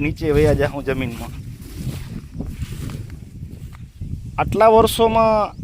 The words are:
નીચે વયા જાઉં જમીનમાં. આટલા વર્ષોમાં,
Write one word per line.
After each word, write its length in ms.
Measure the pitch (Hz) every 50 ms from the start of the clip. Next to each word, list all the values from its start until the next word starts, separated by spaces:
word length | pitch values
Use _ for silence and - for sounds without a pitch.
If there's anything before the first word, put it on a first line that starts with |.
નીચે 320 | 147 151 156 - 160 151
વયા 200 | 143 147 156 147
જાઉં 320 | 143 139 143 139 139 143 131
જમીનમાં. 480 | 135 131 131 131 117 117 117 120 - - - - - - - - - - - - - - - - - - - - - - - - - - - - - - - - - - - - - - - - - - - - - - - - - - - - - - - - - - - - - - -
આટલા 300 | - - - 202 220 226
વર્ષોમાં, 680 | 220 226 226 220 - 233 226 220 220 226 220 220 220 214 202 - - -